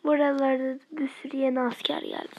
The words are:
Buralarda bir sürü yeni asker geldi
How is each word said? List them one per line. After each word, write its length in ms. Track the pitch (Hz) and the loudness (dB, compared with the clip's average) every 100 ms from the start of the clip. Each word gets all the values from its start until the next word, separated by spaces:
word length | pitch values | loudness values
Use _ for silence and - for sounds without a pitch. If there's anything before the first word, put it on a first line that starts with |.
Buralarda 760 | 294 294 285 277 269 262 262 262 _ | 4 4 4 4 2 2 0 -6 _
bir 180 | 311 269 | -4 -4
sürü 280 | - 285 269 | -6 -8 0
yeni 220 | 269 254 | 2 2
asker 420 | 247 - - - | 0 -2 -4 -4
geldi 320 | 50 - - | -4 -8 -10